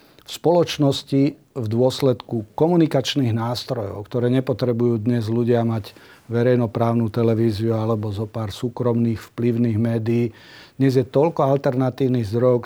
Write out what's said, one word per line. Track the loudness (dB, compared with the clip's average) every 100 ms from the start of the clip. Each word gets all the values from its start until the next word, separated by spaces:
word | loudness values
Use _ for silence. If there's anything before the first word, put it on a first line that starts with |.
| _ -20 -18
V |
spoločnosti | -2 2 2 2 2 0 0 -2 0 0 -2 _ -8
v | -4
dôsledku | 2 0 2 0 0 -4 -8 -6 -2
komunikačných | 2 4 2 0 -2 -2 0
nástrojov, | 0 -2 -6 -6 -8 -8 -10 -6
ktoré | -2 0
nepotrebujú | 0 0 -2 0 2 0 0
dnes | 0 -2 -2
ľudia | -2 2 2
mať | 2 -2 -8 -18 -20 -20 -6
verejnoprávnu | 0 2 2 0 0 0 0 0
televíziu | 0 0 2 0 0 -2 -2
alebo | -2 -2 -4
zo | -6 -8
pár | -6 -8
súkromných | -6 -8 -2 -2 0 0 -2 -8
vplyvných | -4 -2 0 0 0
médií, | 0 -2 0 0 -2 -6 -20 -20 -18 0
dnes | 2 2
je | 2
toľko | 2 2 2 0
alternatívnych | 2 0 0 -2 0 0 0 -2
zdrojov, | 2 2 2